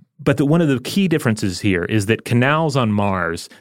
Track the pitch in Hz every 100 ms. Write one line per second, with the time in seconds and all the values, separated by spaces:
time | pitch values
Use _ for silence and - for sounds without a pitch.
0 | - - 139 143 143 165 165 131 - -
1 | 190 156 - 107 104 90 104 92 85 110
2 | 98 113 - 120 127 156 160 135 117 104
3 | 101 95 87 85 - -